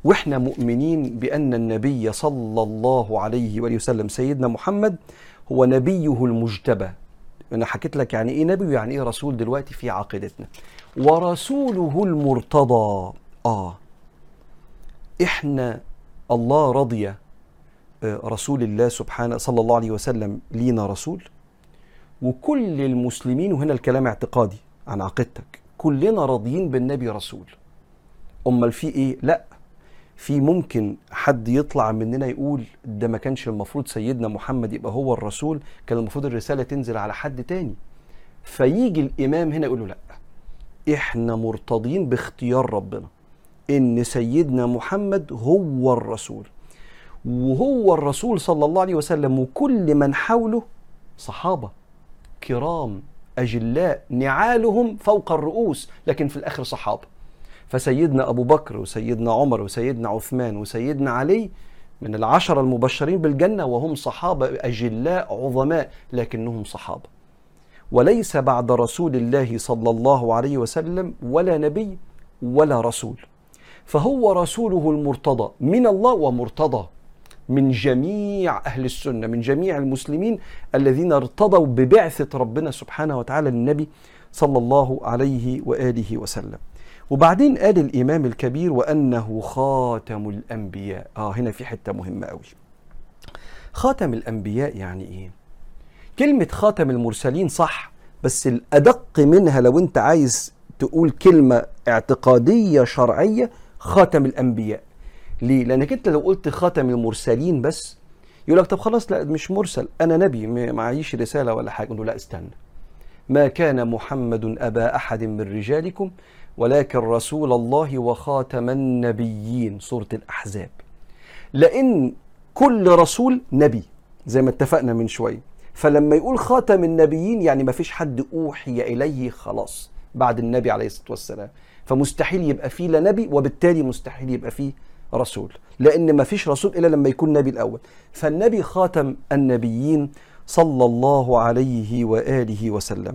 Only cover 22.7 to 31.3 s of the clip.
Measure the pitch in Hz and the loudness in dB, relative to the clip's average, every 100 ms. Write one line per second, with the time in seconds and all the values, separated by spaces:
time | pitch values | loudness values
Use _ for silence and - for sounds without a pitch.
22.7 | 143 135 123 123 - 127 127 196 156 151 | -2 0 0 -2 -4 -4 -2 0 0 0
23.7 | 131 - 127 127 107 - 123 107 104 _ | 0 0 2 0 -2 -2 0 0 -2 _
24.7 | _ - 104 95 - 120 - - - _ | _ -10 -6 -4 -4 -4 -6 -20 -20 _
25.7 | - 156 139 190 220 139 127 110 156 180 | -4 -2 2 2 2 0 -2 -2 -4 -2
26.7 | 127 127 139 123 104 - - 87 - - | -2 -2 -4 -6 -8 -12 -16 -18 -20 -20
27.7 | - _ _ _ - - - 131 123 120 | -20 _ _ _ -20 -20 -6 0 2 2
28.7 | 117 160 139 135 127 127 165 - - - | -2 -6 -2 -2 -2 0 0 -2 -20 -20
29.7 | - - - - - - 143 139 180 - | -20 -20 -20 -20 -18 -4 0 2 2 0
30.7 | 120 104 - _ - - | -2 -4 -6 _ -4 0